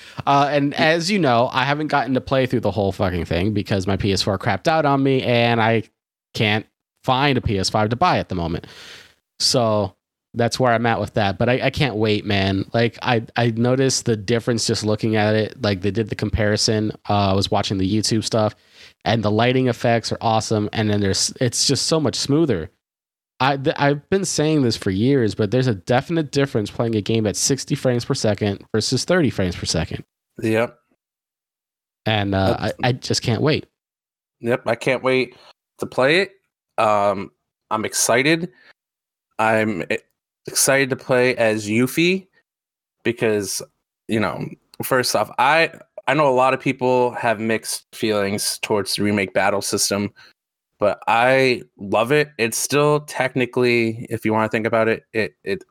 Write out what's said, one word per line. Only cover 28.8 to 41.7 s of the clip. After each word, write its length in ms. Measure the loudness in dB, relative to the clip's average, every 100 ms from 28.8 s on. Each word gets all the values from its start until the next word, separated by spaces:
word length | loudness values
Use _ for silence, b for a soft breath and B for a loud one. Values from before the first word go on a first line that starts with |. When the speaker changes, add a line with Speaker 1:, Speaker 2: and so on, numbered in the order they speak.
| 0 -2 0
Speaker 1:
thirty 240 | 0 0
frames 260 | 0 -4 -4
per 100 | -4
second. 380 | -4 -4 -8 -14 _ _ -6
Speaker 2:
Yep. 360 | 0 0 -2 -6 _ _ _ _ _ _ _ _ _ _ _ _ -2
Speaker 1:
And, 300 | 0 0 0
uh, 220 | 0 0
Speaker 2:
That's 140 | -4 -2
Speaker 1:
I, 60 | -2
I 20 |
just 300 | -2 -4 -4
can't 200 | -2 0
wait. 240 | 0 -2 -6 _ _ _ _ _ _ _
Speaker 2:
Yep, 220 | -4 -2 -2
I 80 | -2
can't 260 | -2 0
wait 320 | 0 0 -2 B B _ _ -10
to 60 | -6
play 340 | 0 2 2
it. 120 | 0 _ _ _ _ 0
Um, 540 | 2 2 0 -2 -6 _ _ _ -8
I'm 140 | -6 -4
excited. 640 | -2 0 2 2 0 -4 b b _ _ _ _ _ _ -2
I'm 440 | 2 2 0 -4
e-, 140 | -4 -6 _ _ _ _ -8
excited 420 | -2 2 2 2
to 40 | -4
play 400 | 0 2 2 2
as 320 | 0 0
Yuffie 600 | 0